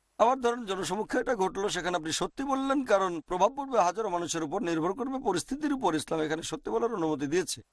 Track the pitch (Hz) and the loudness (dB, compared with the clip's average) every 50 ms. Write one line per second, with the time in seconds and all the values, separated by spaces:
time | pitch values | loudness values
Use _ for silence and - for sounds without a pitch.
0 | _ _ _ - 208 233 262 269 247 233 240 247 240 190 196 185 185 147 185 208 | _ _ _ 2 4 4 4 4 2 0 0 0 -2 -4 -4 -4 -2 -2 -2 -2
1 | 208 - - 254 233 - 254 202 185 185 151 190 196 208 147 180 160 180 180 175 | -2 -2 0 0 0 0 2 2 2 0 0 0 -2 -2 -2 -2 -2 0 0 0
2 | 151 160 151 - 185 190 - - 269 277 269 269 269 269 269 294 262 - 214 196 | 0 -2 -2 -2 -2 -4 -4 -4 -4 -2 -2 0 0 0 0 0 2 4 4 4
3 | 190 185 175 160 - - 175 180 185 226 269 285 277 269 262 226 180 175 175 202 | 4 2 -2 -4 -6 -4 0 2 2 2 2 0 -6 0 4 4 4 4 2 0
4 | 226 208 175 175 175 156 - 165 160 147 147 202 - 170 165 160 151 175 196 - | -2 -2 0 -2 -2 -2 -2 -2 -2 -2 -2 -2 0 0 0 2 0 0 0 -2
5 | 240 - 269 262 - 226 185 170 - - 262 285 302 294 285 262 247 180 160 156 | -2 -4 -4 -2 0 0 0 0 0 -4 -4 -2 -2 -2 0 0 2 2 2 0
6 | 151 - 170 160 156 151 156 160 165 - 160 156 - - 214 226 233 233 240 196 | 0 -2 -2 0 0 0 -2 -2 -4 -6 -8 -8 -4 -2 -2 0 0 0 0 0
7 | 165 156 151 135 143 139 151 180 175 - - - - _ | 0 0 0 0 -2 0 0 0 0 -2 -4 -10 -10 _